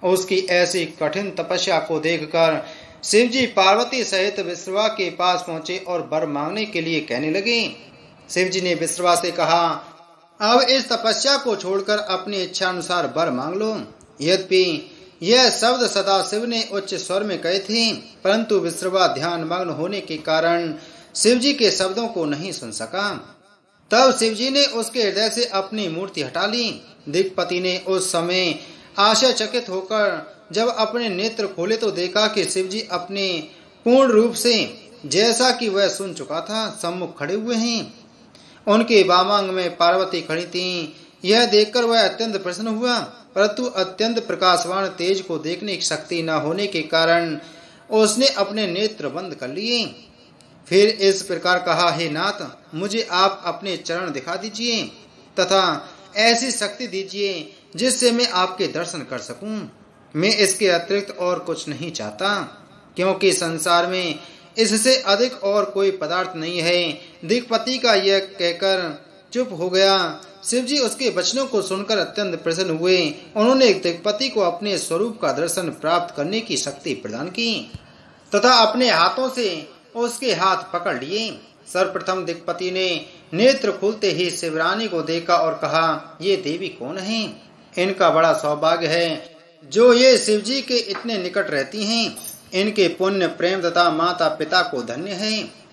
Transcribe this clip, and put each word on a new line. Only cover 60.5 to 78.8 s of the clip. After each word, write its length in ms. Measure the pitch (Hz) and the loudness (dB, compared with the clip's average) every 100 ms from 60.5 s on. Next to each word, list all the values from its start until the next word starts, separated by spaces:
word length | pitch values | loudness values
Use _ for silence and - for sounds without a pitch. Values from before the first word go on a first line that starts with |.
| 190 202 | 2 2
अतिरिक्त 500 | 170 170 202 202 - | 2 0 -4 -4 -6
और 220 | 180 180 | -4 -4
कुछ 280 | - 160 - | -4 -8 -6
नहीं 240 | 131 165 | -8 -8
चाहता, 480 | 160 107 - 190 202 143 - - - - - | -8 -10 -4 -4 -2 -6 -14 -20 -20 -18 -2
क्योंकि 380 | 185 185 190 | 0 2 2
संसार 540 | - 170 165 180 170 180 | 2 -2 -2 2 2 2
में 320 | 185 180 147 - - - - | -2 -4 -6 -12 -20 -16 0
इससे 400 | 220 214 233 262 | 2 2 2 2
अधिक 460 | 196 202 254 247 | 2 2 2 0
और 220 | 196 208 202 | 0 2 0
कोई 260 | 196 196 | 0 0
पदार्थ 460 | 190 151 175 185 165 | 0 -4 -2 -4 -6
नहीं 220 | 160 175 | -6 -2
है।" 400 | 165 175 170 143 - - 165 | 2 2 2 -4 -12 -16 -2
दिक्पति 520 | 233 240 226 226 254 | -2 0 -4 -2 0
का 160 | 247 | 4
यह 260 | 208 190 196 | 4 4 2
कहकर 840 | 190 - 175 170 190 190 170 147 - - _ | 0 -2 -2 0 0 0 -2 -8 -16 -20 _
चुप 160 | 233 254 175 | -4 -4 -2
हो 100 | 180 | -2
गया। 520 | 185 196 196 170 156 - - - | 4 6 4 2 -6 -14 -12 -2
शिव 180 | 240 | -2
जी 140 | 247 294 | 0 0
उसके 320 | 240 214 254 | 0 0 -2
वचनों 360 | 180 180 247 262 | 0 -2 -2 -2
को 160 | 220 | -2
सुनकर 360 | 190 190 202 214 | -2 -4 -2 -2
अत्यंत 460 | 160 - 202 170 | -2 -4 -4 -4
प्रसन्न 340 | 165 165 185 160 | -4 -2 -2 0
हुए। 360 | 175 185 160 147 - 214 | 2 2 2 -4 -10 0
उन्होंने 380 | 220 269 254 | 4 6 6
दिक्पति 560 | 185 175 170 208 208 269 | 4 0 -2 -2 -2 -2
को 120 | 226 | 0
अपने 360 | 185 170 208 185 | 0 0 -4 -4
स्वरूप 420 | - 165 226 220 | -2 -2 -2 -2
का 100 | 156 | -2
दर्शन 380 | 131 165 - 175 | -2 -2 -2 -6
प्राप्त 460 | 127 151 170 175 - | -4 0 0 0 -6
करने 240 | 147 214 | -4 -4
की 180 | 233 151 | -4 -6
शक्ति 360 | - 135 - | -6 -8 -8
प्रदान 340 | 131 123 110 160 | -8 -8 -8 -8
की 440 | 180 233 202 113 - - - - - _ 202 | -4 -4 -4 -6 -16 -20 -20 -20 -20 _ 2
तथा 180 | 240 | 4
अपने 360 | 247 220 226 | 6 4 4